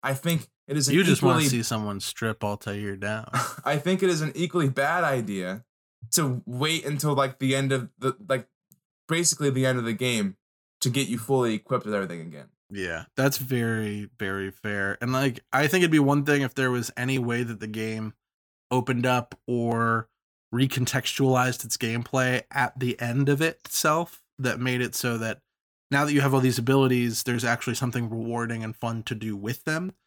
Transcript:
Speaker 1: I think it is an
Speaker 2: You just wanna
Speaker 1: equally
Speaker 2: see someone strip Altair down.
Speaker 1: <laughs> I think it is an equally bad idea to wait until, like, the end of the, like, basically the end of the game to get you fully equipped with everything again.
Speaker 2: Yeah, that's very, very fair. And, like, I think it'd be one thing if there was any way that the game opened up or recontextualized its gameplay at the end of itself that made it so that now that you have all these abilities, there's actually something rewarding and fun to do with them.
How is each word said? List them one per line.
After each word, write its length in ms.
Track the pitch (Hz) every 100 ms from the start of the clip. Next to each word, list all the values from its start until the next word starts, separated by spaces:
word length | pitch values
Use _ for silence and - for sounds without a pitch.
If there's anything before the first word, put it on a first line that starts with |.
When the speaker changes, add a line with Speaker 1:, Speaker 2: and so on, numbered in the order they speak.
Speaker 1:
I 120 | 127
think 340 | 135 170 165 - _ -
it 100 | 147
is 120 | 127
an 60 |
Speaker 2:
You 100 | 151
just 180 | 180 143
wanna 160 | 139 123
Speaker 1:
equally 80 | 147
Speaker 2:
see 140 | 123
someone 380 | 113 113 104 98
strip 420 | - - 113 107
Altair 520 | 104 101 - 101 101 98
down. 340 | 98 110 110 123 -
Speaker 1:
<laughs> 180 | -
I 120 | - 147
think 260 | 175 185
it 60 | 185
is 100 | 165
an 100 | 151
equally 340 | 135 170 - 139
bad 360 | 127 143 170
idea 600 | 165 131 107 98 90 101 - _ _ _ 117
to 300 | - 151 123 -
wait 380 | 123 147 143
until, 300 | 139 147 151
like, 240 | 139 135 131
the 160 | 135
end 160 | 135 139
of 160 | 131 117 _
the, 180 | 131 - 104
like, 200 | 131 110 _ _ _ _ _ _
basically 440 | 165 170 - 143
the 160 | 131 131
end 120 | 127
of 60 |
the 80 | 117
game 440 | 110 127 117 101 92 _ _ _ _
to 80 | -
get 180 | 120 170
you 100 | 117
fully 360 | 110 135 120
equipped 300 | 107 _ 127
with 100 | 104
everything 260 | 104 95 85
again. 260 | 82 73 67 _ _
Speaker 2:
Yeah, 340 | 98 92 82 80
that's 220 | - 135 135
very, 720 | 127 127 117 113 107 104 101 _
very 320 | 98 98 95
fair. 460 | - 107 101 98 -
And, 100 | 120
like, 280 | 131 139 120 _
I 140 | 135 151
think 160 | 185
it'd 80 | 175
be 80 | 156
one 260 | 139 143
thing 160 | 143 143
if 140 | 135
there 160 | - 131
was 200 | 123 113 -
any 220 | 127 131
way 240 | 120 120
that 180 | 120 110
the 60 | 110
game 480 | 107 110 110 110 - _ _ _ _ _
opened 340 | 127 123 123
up 340 | 123 123 120 - -
or 640 | 120 117 113 117 113 113 _ _ _ _
recontextualized 1120 | 120 135 127 123 131 - - 135 127 127 120
its 120 | 113 -
gameplay 680 | 113 117 117 131 127 127 -
at 280 | 139 127 -
the 200 | 123 -
end 280 | 120 120 139
of 120 | 143
itself 800 | 160 - - - 160 160 170 - _ _
that 220 | 127 120
made 200 | 127 127
it 140 | 123
so 240 | - 123 117
that 220 | 113 107 _ _ _ _ _
now 140 | 139 147
that 60 |
you 100 | 147
have 100 | 139
all 60 | 131
these 180 | 131 123
abilities, 640 | 117 135 135 127 120 113
there's 200 | - 120
actually 300 | 120 120 -
something 340 | 113 127 120 117
rewarding 540 | 113 113 117 117 117
and 100 | 110
fun 280 | 113 117 113
to 100 | 107
do 220 | 113 110 104
with 280 | 107 127
them. 280 | - 156 180 -